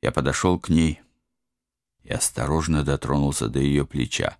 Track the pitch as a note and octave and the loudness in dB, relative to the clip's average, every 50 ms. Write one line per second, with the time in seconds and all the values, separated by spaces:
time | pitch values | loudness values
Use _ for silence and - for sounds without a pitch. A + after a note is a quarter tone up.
0 | - B1+ - D2+ C2 C#2+ C2+ - - F#2 F2+ F2+ - - D#2+ E2 E2 D#2+ D2+ - | -2 0 0 0 0 0 0 2 2 2 2 2 0 2 2 4 4 2 0 -4
1 | - _ _ _ _ _ _ _ _ _ _ _ _ _ _ _ _ _ _ _ | -12 _ _ _ _ _ _ _ _ _ _ _ _ _ _ _ _ _ _ _
2 | _ - - - - - - - - C2+ D2+ D#2+ D#2+ E2 D#2 D2+ C#2+ C#2 C#2 C#2 | _ -6 -4 -2 -2 -4 -4 -4 -2 0 0 0 2 2 0 0 2 0 -2 -2
3 | - C#2 C#2+ D2 C#2+ C#2+ C#2 - B1 A1+ A#1+ C2+ C2+ C#2+ C#2+ C#2+ C#2+ - - C#2+ | 0 -2 0 0 0 0 0 -2 -4 -2 0 0 0 2 2 2 0 0 -2 -4
4 | B1 A#1+ - - G1+ - - _ | -4 -4 -4 -4 -4 -4 -6 _